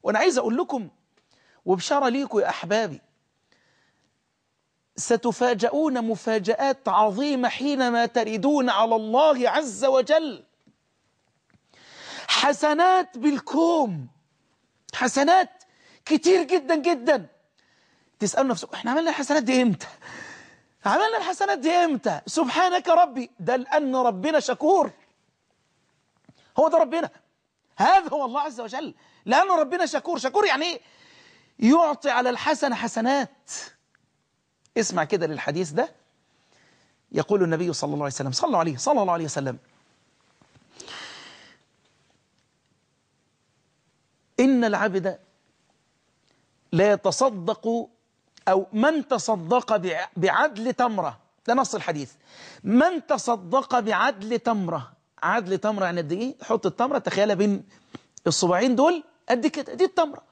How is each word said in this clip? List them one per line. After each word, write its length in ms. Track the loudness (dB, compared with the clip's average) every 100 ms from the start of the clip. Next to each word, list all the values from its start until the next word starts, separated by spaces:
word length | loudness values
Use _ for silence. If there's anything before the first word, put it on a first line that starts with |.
وأنا 160 | -2 2
عايز 180 | 2 2
أقول 200 | -2 -2
لكم، 320 | -4 -6 -8 _ _ _ _ _ _ _ -2
وبشارة 440 | -2 0 0 0
ليكم 300 | -2 -2 -2
يا 100 | -2
أحبابي، 520 | -4 -2 -2 -2 -8 _ _ _ _ _ _ _ _ _ _ _ _ _ _ _ _ _ _ _ -14
ستفاجؤون 1040 | -2 0 0 0 0 0 0 0 0 -2
مفاجآت 880 | -4 -4 -2 -2 -2 0 0 -2 0
عظيمة 640 | 2 2 0 -2 0 -2
حينما 560 | -2 -4 0 0 0 0
تردون 640 | 0 -2 -2 0 2 2
على 260 | 2 2 0
الله 540 | 0 4 4 4 2
عز 360 | 0 -4 -2 2
وجل. 580 | 2 4 2 0 -10 _ _ _ _ _ _ _ _ _ _ _ _ _ _ -20 -20 -18 -16 -4
حسنات 920 | 0 2 2 2 4 4 4 0 0
بالكوم، 880 | 0 0 -2 2 2 2 0 -4 -10 _ _ _ _ _ _ _ -14
حسنات 680 | -4 -2 2 4 4 4 _ _ _ _ _ -2
كتير 380 | 2 4 4
جدا 320 | 4 0 2 0
جدا. 500 | 2 0 0 0 -2 _ _ _ _ _ _ _ _ _
تسألوا 300 | -2 0 0
نفسكم: 240 | -2 -6
"إحنا 180 | -8 -4
عملنا 180 | -2 -2
الحسنات 340 | -4 0 0
دي 180 | 2 2
إمتى؟ 260 | 2 -2 -8 -20 -20 -18 -18 -20 -20 _ _ _ 0
عملنا 320 | 0 0 -2
الحسنات 420 | -4 -4 -2 0
دي 120 | 2
إمتى؟" 500 | 2 2 0 -2 -4 -4
سبحانك 600 | -2 0 2 2 0 2
ربي، 420 | 4 4 0 -10 _
ده 160 | -2 -2
لأن 400 | 0 0 0 0
ربنا 440 | 0 0 0 0
شكور. 520 | 0 0 4 4 2 -4 _ _ _ _ _ _ _ _ _ _ _ _ _ _ _ 0
هو 80 | 4
ده 100 | 4
ربنا، 320 | 2 0 -6 _ _ _ _ _ _ 0
هذا 340 | 4 4 4
هو 160 | -4 -4
الله 160 | -4
عز 200 | -6 -8
وجل، 320 | -10 -10 -10 -14 _ _ 0
لأن 260 | 2 4
ربنا 340 | 2 2 0 -2
شكور. 320 | -2 -4 -4
شكور 280 | -2 2 2
يعني 200 | 0 -2
إيه؟ 160 | -8 _ _ _ _ _ _ _ 0
يعطي 500 | 4 6 4 0 -2
على 200 | 0 0
الحسنة 460 | -2 -2 0 -2 -2
حسنات. 760 | -4 -2 0 0 -2 _ -16 -16 -16 _ _ _ _ _ _ _ _ _ _ -4
اسمع 260 | -2 -2
كده 240 | -2 -2 -2
للحديث 440 | -4 -6 -4 -4
ده، 220 | -4 -4 _ _ _ _ _ _ _ _ _ _ _ _
يقول 320 | -4 0 0
النبي 300 | 2 0 -4
صلى 200 | -4 -6
الله 120 | -4 -6
عليه 80 |
وسلم، 180 | -6 -6
صلوا 260 | -4 -2 0
عليه، 180 | -2 -4
صلى 240 | 0 0
الله 120 | 0
عليه 120 | -2 -4
وسلم: 320 | -6 -6 -8 _ _ _ _ _ _ _ _ _ _ _ _ -20 -18 -18 -20 -20 -20 -20 _ _ _ _ _ _ _ _ _ _ _ _ _ _ _ _ _ _ _ _ _ _ _ _ _ _ _ _ 2
"إن 240 | 4 4
العبد 560 | 2 0 0 -2 -4 -8 _ _ _ _ _ _ _ _ _ _ _ _ _ _ _
لا 200 | 2 2
يتصدق، 1000 | 2 0 0 0 0 -6 -4 -4 -4 -6 _ _ _ _ _ 0
أو 200 | 0 0
من 340 | 0 2 0 -2
تصدق 680 | -4 -2 -4 0 0 2 -2
بع-، 300 | -2 -6 -6 -2
بعدل 560 | 0 2 0 -2 -6
تمرة"، 460 | -2 -2 -2 -6 -10 _ _ -2
ده 60 |
نص 220 | 0 0 -4
الحديث، 360 | -6 -6 -8 _ _ -20 -20 -12
"من 440 | 2 4 4 0 -2
تصدق 720 | -2 0 -4 0 -2 0 -2
بعدل 600 | 0 0 0 -2 -6 -4
تمرة". 540 | -2 -2 -2 -6 -10 _ _ _
عدل 340 | -2 -2 -2 -4
تمرة 280 | -2 -2 -4
يعني 160 | -4
قد 100 | -6
إيه؟ 240 | -6 -6 -10
حط 220 | -4 -2 -2
التمرة، 320 | -2 -2 -2
تخيلها 380 | -2 0 0 2
بين 280 | 0 0 -8 _ _ -20 _ -6 -4
الصباعين 480 | 0 2 2 2 4
دول 280 | 2 2 -8 _ -2
قد 180 | 0 0
كده، 260 | -4 -10
دي 100 | -2
التمرة. 400 | 0 2 -2 -4 _